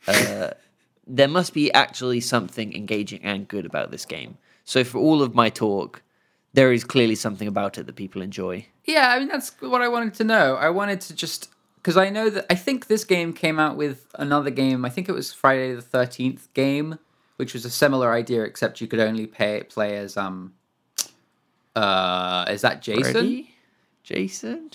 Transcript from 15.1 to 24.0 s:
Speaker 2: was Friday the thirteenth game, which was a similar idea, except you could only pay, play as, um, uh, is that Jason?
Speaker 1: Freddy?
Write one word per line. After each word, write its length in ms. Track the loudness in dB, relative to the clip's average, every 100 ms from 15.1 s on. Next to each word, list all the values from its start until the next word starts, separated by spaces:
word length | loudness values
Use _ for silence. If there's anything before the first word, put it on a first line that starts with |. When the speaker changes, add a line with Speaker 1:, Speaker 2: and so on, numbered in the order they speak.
Speaker 2:
was 200 | -4 -6
Friday 420 | 2 4 4 0 -6
the 60 |
thirteenth 680 | -2 0 0 -2 -4 -4 -4 0
game, 420 | 2 0 -4 -8 _ _ _ -8
which 180 | -8
was 120 | -8 -8
a 40 |
similar 420 | 2 4 4 2
idea, 300 | 2 0 -2
except 380 | -2 -2 -4 -4
you 60 | -4
could 120 | 0
only 260 | 0 0 -6
pay, 340 | -4 -2 -2 -6
play 280 | -4 -4 -4
as, 200 | -8 -6
um, 360 | -6 -8 -14 -20 _ _ _ -10 -10 _ _ _ _ _ _ -2
uh, 680 | 2 2 0 -2 -2 -2 -2
is 120 | 0
that 200 | 0 -2
Jason? 300 | -4 -2 0
Speaker 1:
Freddy? 400 | 0 0 -2 -8 _ _ _ _ _